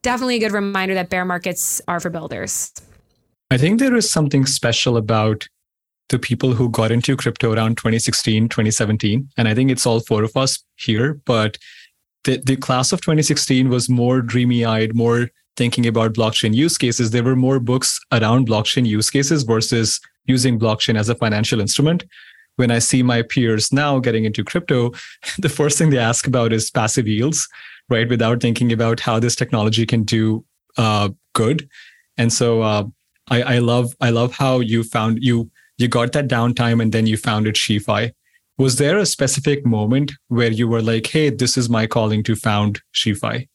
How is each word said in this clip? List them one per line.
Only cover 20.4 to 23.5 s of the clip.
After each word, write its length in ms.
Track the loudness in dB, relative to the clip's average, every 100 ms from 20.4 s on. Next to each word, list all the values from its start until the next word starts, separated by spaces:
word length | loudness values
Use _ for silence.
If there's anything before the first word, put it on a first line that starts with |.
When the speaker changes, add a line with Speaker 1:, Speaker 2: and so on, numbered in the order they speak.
| 2 2
Speaker 2:
blockchain 400 | 0 0 0 0
as 80 | 0
a 80 | 0
financial 460 | 0 0 0 -2
instrument. 420 | -2 0 2 0 -4 -20 -20 -20 _ -2
When 140 | 0
I 80 | 2
see 240 | 2 2
my 180 | 2 0
peers 500 | 0 0 2